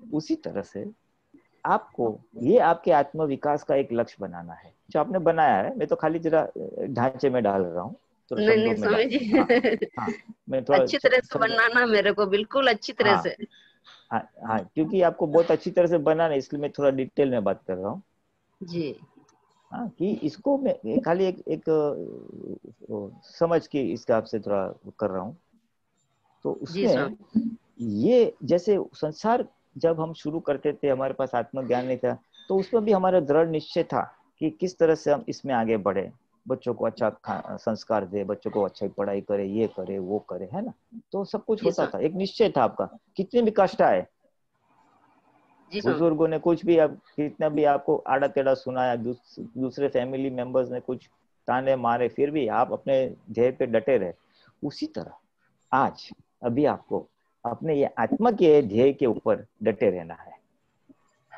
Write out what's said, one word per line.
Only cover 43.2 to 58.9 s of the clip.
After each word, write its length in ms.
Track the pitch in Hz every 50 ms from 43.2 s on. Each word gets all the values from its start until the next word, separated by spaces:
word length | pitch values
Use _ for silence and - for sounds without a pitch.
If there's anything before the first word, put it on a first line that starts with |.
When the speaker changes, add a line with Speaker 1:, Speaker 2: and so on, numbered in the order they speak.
| 196 - - 240 240
Speaker 1:
भी 100 | 220 208
कष्ट 260 | - 190 185 - - 170
आए, 240 | 143 107 92 90 - _ _ _ _ _ _ _ _ _ _ _ _ _ _ _ _ _ _ _ _ _ _ _ _ _ _ _ _ _ _ _ _ -
Speaker 2:
जी, 80 | 208
सर। 120 | 202 - 165
Speaker 1:
बुजुर्गों 360 | 151 165 165 156 151 160 160
ने 100 | 160 156
कुछ 280 | - 175 170 160 -
भी, 120 | 170 170 160
आप 120 | 156 147
कितना 580 | 147 - _ _ _ - 147 147 - - 151 156
भी 160 | 147 147 151
आपको 320 | 147 143 139 - - 151
आड़ा 300 | - - - 135 139 143
टेढ़ा 280 | 139 - 143 135 135 131
सुनाया, 420 | 131 - 127 127 127 127 127 120
दूस-, 440 | 120 113 120 123 - _ _ - - 117 113 - 127
दूसरे 300 | 131 127 127 143 143 135
फैमिली 420 | - 127 123 131 135 135 135 135
मेंबर्स 400 | 127 127 123 127 127 131 127 123
ने 100 | 123 123
कुछ 280 | - - 127 120 - _ _ _ _ _ _ _ _
ताने 300 | - 120 127 131 135 135
मारे, 320 | 127 120 117 120 123 123 117
फिर 220 | 120 - 139 143
भी 180 | 147 156 131 110
आप 240 | 107 110 120 98 101
अपने 420 | - - 135 135 135 131 123 - - _ -
ध्येय 200 | 110 113 120 127
पे 160 | 127 - 135
डटे 320 | 123 113 113 107 - 135 113
रहे। 140 | 95 87 82 _ _ _ _ _ _ _ _ _ -
उसी 220 | 147 - - 302
तरह 320 | 311 - - 82 - - - _ _ _ _ _ _ _ _ _ _ -
आज 380 | 131 135 107 - - - - - - _ _ _ _ -
अभी 220 | 120 117 135 151
आपको 420 | 131 104 90 - - 110 90 - - _ _ _ _ _ _ -
अपने 280 | 120 117 - 147 160 156
ये 100 | 143 135
आत्मा 460 | - - - 117 107 - - 208 247
के 320 | 214 196 185 160 151 147 139
ध्येय 300 | 101 98 113 127 139